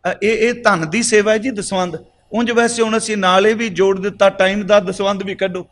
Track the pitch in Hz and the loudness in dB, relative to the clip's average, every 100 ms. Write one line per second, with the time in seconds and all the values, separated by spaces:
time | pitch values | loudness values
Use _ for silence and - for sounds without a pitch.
0 | 175 - 208 226 233 240 220 185 156 202 | -6 -4 -2 0 0 0 0 0 0 -2
1 | 233 214 208 220 240 208 - 190 180 160 | 2 2 2 0 -2 -6 -4 -4 -4 -6
2 | - _ _ 214 240 233 233 233 226 220 | -14 _ _ -4 0 2 0 0 0 0
3 | 214 208 185 190 208 220 233 175 196 190 | -2 0 4 4 4 2 -4 0 0 0
4 | 196 - 196 190 190 202 190 208 185 190 | -4 2 2 4 0 0 2 2 2 -4
5 | 196 196 196 190 190 180 175 | -4 -4 -6 -4 -4 -6 -12